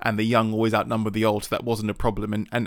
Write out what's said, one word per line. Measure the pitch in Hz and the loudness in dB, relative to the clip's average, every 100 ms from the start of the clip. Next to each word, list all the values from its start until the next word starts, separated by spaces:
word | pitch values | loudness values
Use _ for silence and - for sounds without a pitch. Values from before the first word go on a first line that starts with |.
and | 117 107 | -2 0
the | |
young | 113 117 110 | 2 4 2
always | 110 113 | 2 2
outnumber | 107 104 113 107 | 2 0 -2 -2
the | 107 | 2
old, | 110 104 | 2 2
so | - | 0
that | 104 | -4
wasn't | 120 110 107 | -2 -2 -2
a | |
problem. | 104 117 104 104 | 0 0 0 -2
And, | 104 104 | -4 -2
and | 120 | -4